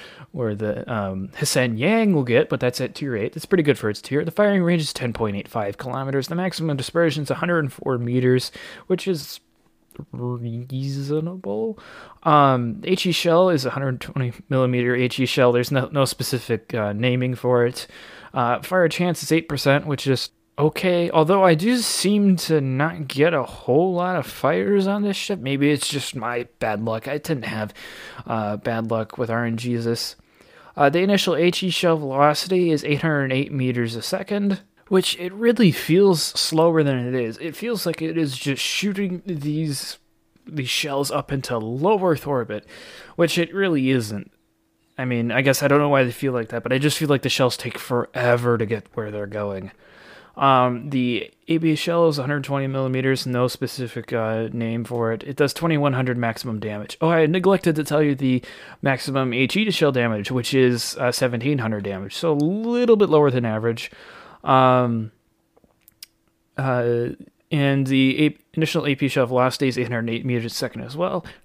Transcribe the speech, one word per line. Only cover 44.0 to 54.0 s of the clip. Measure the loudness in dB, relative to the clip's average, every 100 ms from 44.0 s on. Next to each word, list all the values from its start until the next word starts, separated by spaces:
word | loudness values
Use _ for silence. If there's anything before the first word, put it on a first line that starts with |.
| 0 -8 -12 _ _ _ _ _ _ -8
I |
mean, | -2 -2 0
I | 2
guess | 2 4
I | 4
don't | 4
know | 4
why | 4
they | 2
feel | -2 -2
like | -2 -4
that, | -6
but | -2
I | 0
just | 0 0
feel | 0
like | 0
the | 0
shells | 2 0
take | 0 -8 -10
forever | -4 -4 -2 -2 2 2 2 0
to |
get | 0 -4 -6
where | -8 -8
they're | -8
going. | -8 -6 -6 -6 -10 -16 -20 -20 -20 -20 -14 0
Um, | 4 4 4 0 -4
the | -2 0 -2 -6 _ -2
A | 0
B | 2
shell | 0 0 2 2
is | 2
a |
hundred | -2 -4
twenty | -2 -2 -2
millimeters, | -2 -2 0 0 0 0
no | 0 0
specific, | -2 -6 -6 -8 -8